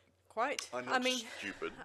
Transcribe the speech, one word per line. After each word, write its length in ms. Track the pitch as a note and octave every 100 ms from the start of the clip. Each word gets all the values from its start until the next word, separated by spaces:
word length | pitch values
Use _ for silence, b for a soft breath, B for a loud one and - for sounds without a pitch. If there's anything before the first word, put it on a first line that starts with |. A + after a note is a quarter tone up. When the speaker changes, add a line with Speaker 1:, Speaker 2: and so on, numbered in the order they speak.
| _ _ -
Speaker 1:
Quite. 400 | A3 C4 - -
Speaker 2:
I 80 | B3
know 100 | B3
Speaker 1:
I 40 | C4
Speaker 2:
it's 80 |
Speaker 1:
mean, 200 | B3+ B3+ A3 -
Speaker 2:
stupid. 340 | G2+ - - -